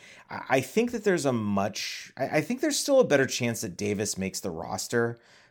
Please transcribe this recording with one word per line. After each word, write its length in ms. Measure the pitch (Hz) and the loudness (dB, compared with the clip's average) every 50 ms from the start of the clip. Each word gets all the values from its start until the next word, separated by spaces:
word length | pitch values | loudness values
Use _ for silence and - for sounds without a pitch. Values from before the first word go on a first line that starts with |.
| - - - - - _ | -20 -20 -20 -20 -18 _
I, 100 | - - - - | -12 -12 -2 2
I 120 | 131 135 | 2 2
think 320 | 127 - - 214 240 240 247 | 2 2 0 0 0 2 -2
that 120 | 226 208 | -2 0
there's 220 | 202 185 165 139 | 2 2 2 2
a 60 | 143 123 | 0 0
much, 800 | 113 107 104 101 98 98 110 - - - - - - - - - | 0 0 0 2 2 2 0 -2 -4 -6 -8 -8 -10 -12 -14 -6
I, 220 | - 135 - - 151 | -6 -4 0 0 0
I 20 | 151 | 0
think 180 | - 240 269 | 0 -2 -2
there's 180 | - 311 285 - | 0 0 0 0
still 220 | - - 277 262 | 2 4 4 6
a 40 | 247 | 6
better 220 | - 147 135 135 | 6 6 4 4
chance 340 | 120 - - 123 117 113 - - | 2 0 -2 -2 -2 -2 -2 -4
that 140 | 92 85 | -8 -6
Davis 400 | - 101 104 104 95 107 101 - | -4 -2 -2 0 0 -2 -2 -2
makes 240 | 92 95 95 92 - | -2 -4 -4 -4 -4
the 100 | - 98 | -6 -6
roster 680 | 82 80 - - 92 95 - - - 117 117 117 120 - _ _ - - _ _ | -6 -6 -6 -6 -6 -6 -4 -2 0 2 2 0 -2 -6 _ _ -20 -20 _ _